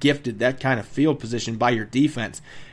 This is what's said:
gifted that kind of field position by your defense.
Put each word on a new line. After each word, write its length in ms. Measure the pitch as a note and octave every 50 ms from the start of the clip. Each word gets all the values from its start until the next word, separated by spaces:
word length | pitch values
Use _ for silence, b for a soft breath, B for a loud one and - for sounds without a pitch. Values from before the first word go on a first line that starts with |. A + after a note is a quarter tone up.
gifted 380 | - C#3+ C#3+ C#3+ - B2+ A2+ G2+
that 200 | A#2 B2+ - -
kind 200 | - C3 C3 A2+
of 80 | G2+ -
field 320 | - - C#3+ D#3 D3+ D3+
position 360 | - A2+ A#2 A#2 G#2 - A2+
by 160 | G#2+ A#2+ A#2+
your 140 | B2 A2+ A2
defense. 560 | G#2+ - B2+ C#3+ D3 C#3 - A2 G#2 - - B B B B B B